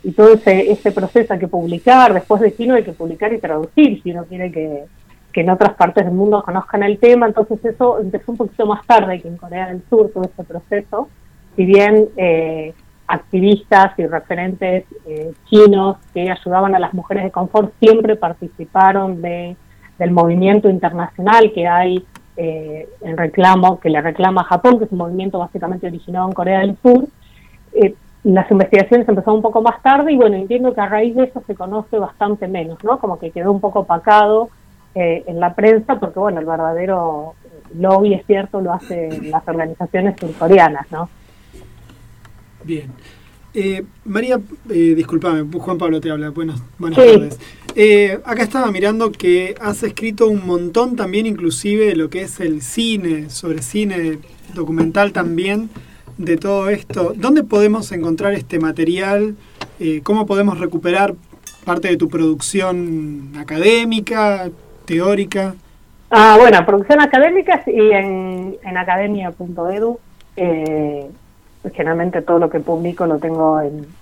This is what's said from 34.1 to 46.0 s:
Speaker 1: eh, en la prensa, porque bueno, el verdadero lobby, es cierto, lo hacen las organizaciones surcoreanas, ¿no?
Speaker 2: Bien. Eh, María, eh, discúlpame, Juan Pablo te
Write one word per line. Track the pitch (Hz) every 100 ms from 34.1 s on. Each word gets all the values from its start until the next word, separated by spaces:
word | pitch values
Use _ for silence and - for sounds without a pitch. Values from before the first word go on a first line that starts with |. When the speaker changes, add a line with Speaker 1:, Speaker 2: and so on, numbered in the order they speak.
| 208 208 214 226 _ _ _ _
Speaker 1:
eh, | 185 170 165 -
en | 170
la | 175
prensa, | - 214 220 220 247
porque | 180 180
bueno, | 208 175
el | 160
verdadero | 160 160 165 185 185 165 151 156 - - 156 - 165
lobby, | 190 190 208
es | 190 -
cierto, | 196 196 196
lo | 180
hacen | 180 - 175 160 156 151
las | 160 -
organizaciones | 165 160 160 175 185 202 196
surcoreanas, | 170 - 165 196 165 147 -
¿no? | 160 175 - - _ _ - - - - - - - - - _ _
Speaker 2:
Bien. | 156 160 135 123 - - - _ -
Eh, | 226 196 190 196 _
María, | 226 202 254 247 202 311 233
eh, | 180 165
discúlpame, | 160 160 165 170 156 151 170
Juan | 185 175
Pablo | 165
te | 160